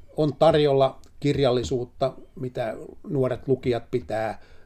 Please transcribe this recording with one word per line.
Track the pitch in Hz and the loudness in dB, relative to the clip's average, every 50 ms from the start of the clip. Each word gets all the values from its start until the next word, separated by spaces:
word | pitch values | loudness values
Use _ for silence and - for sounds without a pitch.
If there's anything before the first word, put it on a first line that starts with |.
| - - - | -20 -8 -4
on | - 156 147 - | 0 0 0 2
tarjolla | - 156 165 160 151 147 143 139 135 135 127 - - - - - - | 4 6 6 6 6 4 4 4 4 4 2 2 -2 -18 -20 -10 -4
kirjallisuutta, | - 143 139 135 139 123 123 123 113 - 135 120 123 - - - 139 131 - - - - - - | -2 0 2 2 2 2 2 2 0 -2 -2 -4 -4 -6 -6 -4 -4 -4 -4 -6 -16 -18 -14 -10
mitä | 131 127 - 135 120 110 113 - - - - - - 262 | -10 -8 -6 -6 -6 -6 -6 -8 -12 -16 -16 -16 -10 -4
nuoret | 160 135 131 127 123 - - 139 | -2 0 0 0 -2 -4 -2 -2
lukijat | 131 127 - 127 117 117 - - | -2 0 0 0 -2 -2 -2 -4
pitää | - 120 - - 107 110 110 107 101 - - - - - - | -6 -6 -4 -4 -4 -4 -4 -4 -6 -8 -14 -20 -20 -20 -20